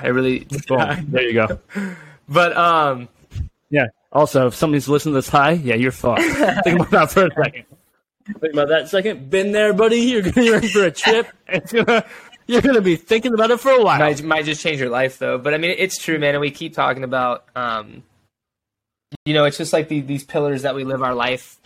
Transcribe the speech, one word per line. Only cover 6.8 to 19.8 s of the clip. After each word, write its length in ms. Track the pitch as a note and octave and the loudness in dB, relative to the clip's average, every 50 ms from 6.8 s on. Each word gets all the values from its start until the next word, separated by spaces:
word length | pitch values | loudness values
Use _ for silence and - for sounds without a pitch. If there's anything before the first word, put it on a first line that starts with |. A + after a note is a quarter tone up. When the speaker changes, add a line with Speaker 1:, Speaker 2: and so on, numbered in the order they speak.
Speaker 2:
about 100 | - - | 2 2
that 200 | G#3 F#3 D#3 D3+ | 4 4 4 4
for 160 | - G3 F#3 | 4 2 2
a 40 | D#3+ - D#3 C#3 | 2 2 -2 -2
second. 200 | A#2 - B2 - _ - _ _ _ _ _ _ _ _ _ _ G#3 G#3 - | -4 -4 -10 -20 _ -20 _ _ _ _ _ _ _ _ _ _ -16 -10 -8
Think 120 | D#3+ D#3+ | -6 -4
about 160 | D3 D3 C#3+ C#3+ | -2 0 0 2
that 200 | D#3+ D#3 D3 - | 2 0 0 0
second. 400 | G3 F#3+ F#3 G#3+ F#3 C3 C3+ C3+ | -2 -2 -2 -2 -4 -8 -6 -4
Been 220 | F#3+ F#3+ G3 G#3 | -2 -2 0 0
there, 200 | G3+ G#3+ G#3+ G#3+ | 0 2 2 2
buddy. 240 | G3+ G3 A3 A3 A#3 A#3 | 2 4 2 4 4 2
You're 200 | A#3+ B3 B3 G#3+ | 2 2 0 0
gonna, 200 | F#3 F3 - B3 A#3+ | 0 0 2 4 4
you're 120 | A3+ G#3+ G#3 | 4 4 2
in 100 | - G#3 | 2 0
for 160 | F#3 G#3 F#3+ | 2 2 2
a 60 | E3 | 2
trip. 380 | - - - - - - - - - _ | 0 0 0 2 2 2 0 -4 -8 _
Speaker 1:
<laughs> 100 | _ - | _ -8
Speaker 2:
It's 240 | F#3 F3+ - - | -6 -6 -6 -2
gonna, 320 | A#3 A3+ G#3 A3+ A#3 A3 - - - - - - - - _ | -2 0 2 2 2 0 0 -4 -10 -20 -20 -20 -20 -16 _
you're 140 | - A#3+ A3+ | 0 0 2
gonna 220 | - C#4 B3+ A3 | 4 4 4 4
be 140 | F#3+ F#3 E3 | 4 2 0
thinking 360 | D#3 - - A3 A#3 A3+ B3+ | 0 0 0 0 0 0 0
about 180 | A3+ G#3+ A3 A#3 | 0 2 2 2
it 80 | B3 A#3 | 2 2
for 100 | - C4+ | 4 4
a 120 | C4 B3 | 4 6
while. 160 | G#3+ F3+ D3+ D3 | 6 4 4 4
Speaker 1:
Might, 240 | D3+ D3+ D3 C#3+ | 4 2 2 0
might 220 | D3+ D#3+ D#3 D#3 D3 | -2 -2 -2 -2 -2
just 180 | D#3 D3+ - | -4 -4 -4
change 160 | - E3 D3+ C3+ | -4 -4 -4 -4
your 120 | B2+ A#2+ | -4 -2
life, 280 | A#2+ B2+ C3 C3 - - | -2 0 -2 -2 -2 -4
though. 200 | C3 B2 B2+ B2+ | -4 -4 -4 -2
But, 160 | B2+ D3 D3+ | -2 -2 -2
I 40 | D#3 | -2
mean, 160 | E3+ F3 F#3 - | -2 -2 -2 -2
it's 180 | F#3+ F#3 - - | -4 -4 -6 -6
true, 200 | - E3+ D#3+ D3+ | -6 -4 -4 -2
man, 160 | D3 C#3+ C#3+ | 0 0 0
and 60 | C#3+ | 0
we 80 | D3 C#3 | -2 -4
keep 240 | C#3+ - E3 D#3 - | -6 -8 -12 -8 -4
talking 300 | C#3+ C3+ C3+ B2+ C3+ C3 | -2 -2 -2 -2 -4 -6
about, 400 | B2 C3 B2+ B2+ B2 A#2+ - _ _ - | -4 -4 -2 -2 -2 -4 -6 _ _ -10
um, 460 | B2+ B2 A#2+ A2+ A2 G#2 G#2 A#2 C3 - _ _ _ _ _ _ _ _ _ _ _ _ _ _ _ _ _ _ _ _ _ - - - | -8 -6 -6 -6 -6 -8 -12 -18 -20 -20 _ _ _ _ _ _ _ _ _ _ _ _ _ _ _ _ _ _ _ _ _ -20 -10 -6
you 80 | D3+ | -2
know, 140 | D3+ D3+ D3 | 0 2 2
it's 100 | C#3+ D3 | 2 0
just, 160 | - D#3+ - | -4 -4 -2
like, 160 | F#3 D#3+ | -2 -2